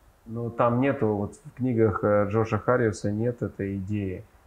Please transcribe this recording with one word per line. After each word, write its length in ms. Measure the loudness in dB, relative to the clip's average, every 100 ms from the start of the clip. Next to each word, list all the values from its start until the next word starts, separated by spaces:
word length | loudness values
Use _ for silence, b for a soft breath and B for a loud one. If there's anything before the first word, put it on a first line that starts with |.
| _ _ -14
Но 220 | -8 -4
там 320 | 2 2 4
нету, 260 | 2 2 0 0
вот 200 | -4 -8 -16
в 60 | -6
книгах, 460 | -2 2 2 2
э, 240 | 2 2 2
Джоша 280 | 0 0 0
Харриуса 520 | 2 2 2 0 -4
нет 300 | -2 -2 -4
этой 340 | -6 -6 -6 -6
идеи, 460 | -4 -4 -4 -8 -14 _